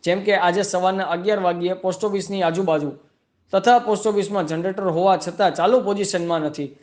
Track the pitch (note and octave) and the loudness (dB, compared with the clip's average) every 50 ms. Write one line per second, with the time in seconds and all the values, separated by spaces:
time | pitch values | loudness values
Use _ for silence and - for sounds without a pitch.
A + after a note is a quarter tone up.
0 | _ E3+ F3 G3 G3 G#3 G3+ F#3 E3+ F3+ F3 G3 G3 - - F3+ F3+ F#3 F#3+ F#3+ | _ 0 -2 0 2 0 2 2 2 2 2 0 -2 -2 -2 0 0 2 0 0
1 | F#3+ D3+ E3+ F3 F3 G3+ G#3+ G3+ F#3 F3+ F3 F3 E3+ F3+ F#3 F#3 - F#3+ F3 F3+ | -2 -2 -4 -2 0 0 0 2 2 0 0 0 -2 -2 -4 -2 -2 -4 -4 -2
2 | - G#3+ G3 G3+ F3+ E3+ G3 G3 F3+ E3 E3 F3 F#3+ F3 D#3+ D#3 D3 D3 - - | -4 -2 -2 -2 -4 -4 -4 0 0 0 0 0 0 0 0 0 0 -4 -8 -10
3 | _ _ _ _ _ _ _ _ _ _ - F#3+ F#3+ A#3 B3 A#3+ A#3+ A3 G#3+ G3 | _ _ _ _ _ _ _ _ _ _ -2 2 4 6 4 4 4 2 -2 0
4 | G#3 A3 G#3 G3+ G3 - G3+ G3+ F3 D3+ D#3+ D#3+ E3+ F#3+ F#3+ G3 G3 F#3 D#3+ E3 | 0 0 0 0 -2 -2 -2 -4 -2 -2 -4 -2 -2 -4 -4 -2 -2 -2 0 2
5 | F3+ G3 F#3+ F3 - F3+ E3+ E3 G3+ F3+ D#3 - E3 G3 A#3+ B3+ G#3 G3 G3+ G3 | 4 4 2 2 0 -6 -2 0 0 0 2 2 2 4 4 2 2 0 -2 -2
6 | G3+ - - F3+ E3+ E3+ E3+ E3 D#3 D3+ D3+ - C#3+ C3+ - _ | -2 -4 -2 -4 -2 -2 -2 -2 -2 -4 -6 -6 -10 -10 -10 _